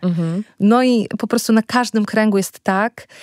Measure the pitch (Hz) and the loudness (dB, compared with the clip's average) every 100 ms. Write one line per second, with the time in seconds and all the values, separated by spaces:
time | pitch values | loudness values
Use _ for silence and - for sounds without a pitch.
0 | 180 170 165 180 214 - 202 240 254 233 | -4 -2 -2 -4 -8 0 2 4 4 2
1 | - - 220 233 - 220 220 254 240 226 | 0 -6 -4 -2 2 2 2 -2 -2 -2
2 | 208 220 214 196 185 - - 190 233 - | -2 0 2 0 -2 -6 -4 -2 -2 -6
3 | - - | -20 -20